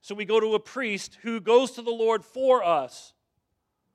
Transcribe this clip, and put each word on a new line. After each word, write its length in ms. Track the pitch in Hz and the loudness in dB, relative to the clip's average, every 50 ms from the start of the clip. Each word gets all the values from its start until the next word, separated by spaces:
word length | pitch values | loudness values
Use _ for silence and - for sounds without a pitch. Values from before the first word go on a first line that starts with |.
So 140 | - - 202 | -16 -14 -12
we 100 | 208 208 | -10 -4
go 140 | 180 220 220 | 0 0 2
to 160 | 214 220 214 | 2 2 -2
a 40 | 208 | -2
priest 560 | - - - 254 254 220 202 190 - - _ - | -4 -6 -10 -8 -6 -6 -6 -6 -8 -12 _ -12
who 180 | - 233 226 226 | -10 -8 -8 -4
goes 320 | 170 214 233 247 269 240 | 0 4 4 4 4 2
to 100 | 262 247 | -6 -8
the 100 | 226 233 | -8 -6
Lord 340 | 233 226 226 226 226 208 - | -4 -2 0 0 0 -2 -4
for 380 | _ - 254 262 262 254 240 190 | _ -6 -2 2 4 4 4 4
us. 500 | 170 165 143 131 123 - - - - _ _ _ _ _ _ _ _ _ _ _ _ _ _ _ _ _ | 2 2 0 0 -4 -10 -18 -20 -20 _ _ _ _ _ _ _ _ _ _ _ _ _ _ _ _ _